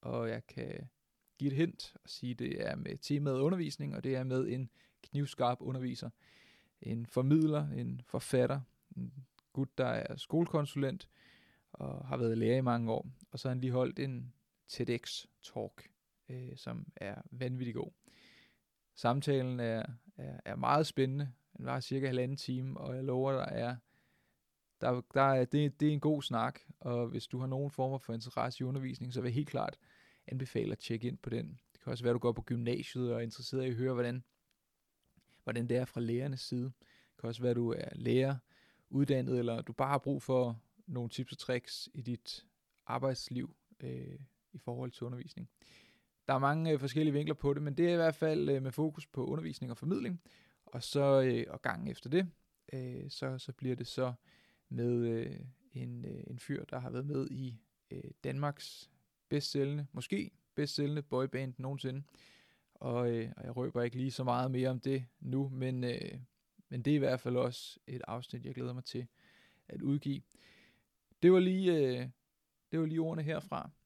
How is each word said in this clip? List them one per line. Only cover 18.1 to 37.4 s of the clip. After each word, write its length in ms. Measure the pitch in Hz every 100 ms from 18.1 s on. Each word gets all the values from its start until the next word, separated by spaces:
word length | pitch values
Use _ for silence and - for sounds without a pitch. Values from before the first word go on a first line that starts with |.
| - - - _ _ _ _ _
Samtalen 680 | - - 131 139 139 127 123
er, 240 | 117 113 110 120 - -
er, 240 | 139 -
er 120 | - -
meget 300 | 123 143 156
spændende. 460 | - 131 135 143 123 _ -
Den 100 | 127
varer 140 | 131
cirka 260 | 123 135 135
halvanden 300 | 127 127 139
time, 420 | - 127 131 135
og 160 | 131 127
jeg 80 |
lover, 280 | 135 127 131
der 120 | 135
er, 320 | - 113 117 123 _ _ _ _ _ _ _ _ _ _
der, 200 | 117 123 123
der 80 | -
er, 220 | 135 135
det, 360 | 123 143 147 -
det 80 | 151
er 40 |
en 80 | 151
god 220 | 147 151
snak, 380 | - 120 117 - _ -
og 260 | - 120 120
hvis 200 | 120 -
du 120 | 127
har 80 | 131
nogen 240 | 131 143
former 280 | 139 131 135
for 160 | -
interesse 500 | 117 113 117 120 120
i 0 |
undervisning, 480 | 127 139 131 131 127
så 80 | 123
vil 80 | 123
jeg 60 |
helt 140 | 120 147
klart 300 | - - - _ _ - _ -
anbefale 460 | 131 127 117 107
at 60 | 107
tjekke 300 | - 113 120
ind 100 | -
på 120 | -
den. 300 | 117 113 127 _
Det 80 | _
kan 100 | -
også 140 | 123
være, 80 | 120
du 60 | 120
går 140 | 120
på 100 | 113
gymnasiet 720 | 117 120 117 - - 123 123
og 60 | 117
er 40 |
interesseret 420 | 117 - 127 131
i 40 | 131
at 60 |
høre, 200 | 117 131
hvordan, 300 | 123 120 127 123 _ _ _ _ _ _ _ _ _ _ _
hvordan 260 | - 117 117
det 80 | 120
er 80 |
fra 160 | 127 -
lærernes 400 | 117 120 135 131
side. 240 | - 127
Det 560 | 127 123 _ _ _ _
kan 80 | 117
også 140 | 117